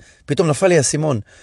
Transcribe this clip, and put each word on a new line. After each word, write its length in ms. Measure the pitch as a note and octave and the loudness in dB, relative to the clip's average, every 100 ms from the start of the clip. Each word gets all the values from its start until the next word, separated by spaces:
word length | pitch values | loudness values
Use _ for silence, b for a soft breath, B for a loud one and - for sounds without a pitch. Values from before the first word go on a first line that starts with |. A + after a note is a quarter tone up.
| b b - | b b -8
פתאום 220 | D3 E3 | -2 0
נפל 180 | C3+ F#3+ | 2 2
לי 100 | E3+ | 2
האסימון. 440 | B2+ D3+ D#3 A#2+ - b | 2 -2 -2 -4 -6 b